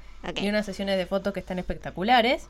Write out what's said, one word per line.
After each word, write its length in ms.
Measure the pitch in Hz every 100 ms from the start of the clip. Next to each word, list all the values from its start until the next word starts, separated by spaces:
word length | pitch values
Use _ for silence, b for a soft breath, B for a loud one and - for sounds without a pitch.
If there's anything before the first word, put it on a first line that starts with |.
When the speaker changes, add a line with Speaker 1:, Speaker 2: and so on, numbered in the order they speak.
| b b -
Speaker 1:
Ok. 120 | 160
Speaker 2:
Y 60 | 196
unas 180 | 214 208
sesiones 320 | 185 196 190
de 80 | 175
fotos 260 | 196 196
que 60 | 196
están 220 | - 185
espectaculares. 880 | 175 147 143 151 196 247 226 311 -